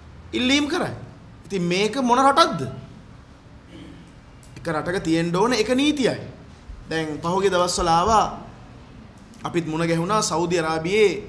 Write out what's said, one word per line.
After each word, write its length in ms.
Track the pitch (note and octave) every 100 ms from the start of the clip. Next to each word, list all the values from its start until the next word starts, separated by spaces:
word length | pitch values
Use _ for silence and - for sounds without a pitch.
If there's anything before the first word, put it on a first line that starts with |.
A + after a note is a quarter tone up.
| - - -
ඉල්ලීම් 360 | A3 B3+ C#4+ D4
කරයි. 260 | E4+ F3+ - - - - -
ඉතින් 200 | - G3
මේක 320 | F3 F#3 G#3+ C4+
මොන 220 | B3 B3
රටක්ද? 420 | C4+ E4 F4 D3+ B2 - - - - - - - - - - - - - - - - - -
එක 120 | - E3+
රටක 360 | D#3 D#3+ F#3
තියෙන්න 320 | E3 E3 E3+ E3+
ඕන 160 | A3+
එක 160 | B3 -
නීතියයි. 480 | B3+ D4 D4 G#3 G#2+ - - - - - - -
දැන් 300 | D#3+ D#3 C#3+
පහුගිය 300 | E3+ F#3 G3
දවස්වල 380 | F3+ F3+ F#3+ F3
ආවා 380 | E3 F#3+ A3 F3 - - - - - - - - - - -
අපිත් 220 | D#3 E3+ D#3
මුණ 200 | D#3 E3+
ගැහුණා 340 | E3 E3+ G#3+
සෞදි 360 | G#3 D#3+ E3+ F3+
අරාබියේ 640 | D#3+ D#3+ E3+ G#3 G3+ D3+